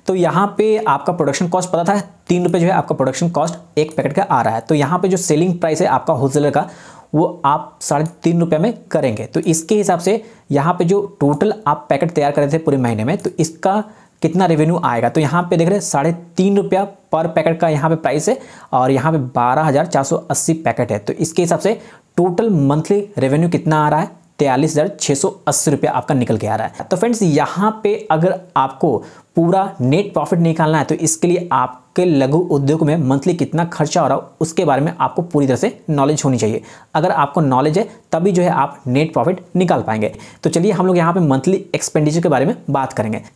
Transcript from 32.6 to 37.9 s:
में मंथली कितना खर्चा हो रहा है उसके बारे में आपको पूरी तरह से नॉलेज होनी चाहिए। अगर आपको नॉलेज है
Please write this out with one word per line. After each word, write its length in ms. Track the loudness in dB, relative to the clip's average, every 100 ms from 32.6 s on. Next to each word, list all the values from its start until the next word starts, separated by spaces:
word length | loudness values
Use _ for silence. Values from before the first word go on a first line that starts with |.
| 2 2
में 120 | 2 0
मंथली 340 | 0 0 0
कितना 320 | -2 -2 -2 -4
खर्चा 360 | -4 -2 0
हो 60 | 0
रहा 100 | -2
है 60 | -6 -6
उसके 240 | -4 0 0
बारे 160 | 2
में 100 | 0 -2
आपको 220 | -2 -2
पूरी 260 | -2 0 2
तरह 80 | 2
से 220 | -2 -4 -4
नॉलेज 320 | 0 0 0 0
होनी 120 | 0
चाहिए। 240 | 0 -2 -8 -20 -6 -2
अगर 160 | 0
आपको 300 | 0 0 2
नॉलेज 360 | 2 2 2 0
है 100 | -2